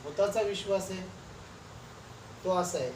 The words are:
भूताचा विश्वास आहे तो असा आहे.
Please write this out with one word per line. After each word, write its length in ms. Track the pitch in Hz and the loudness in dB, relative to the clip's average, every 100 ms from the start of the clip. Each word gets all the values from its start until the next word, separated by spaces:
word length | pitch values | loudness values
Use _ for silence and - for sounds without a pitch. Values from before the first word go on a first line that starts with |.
भूताचा 380 | 147 147 202 220 | -10 0 2 2
विश्वास 500 | 202 196 202 196 185 | 0 -2 0 -2 0
आहे 100 | 185 185 - - - - - - - - - - - - - | -8 -10 -12 -16 -16 -16 -18 -18 -18 -18 -18 -18 -18 -16 -8
तो 120 | 185 180 | 6 8
असा 220 | 175 160 | 8 4
आहे. 120 | 127 | 0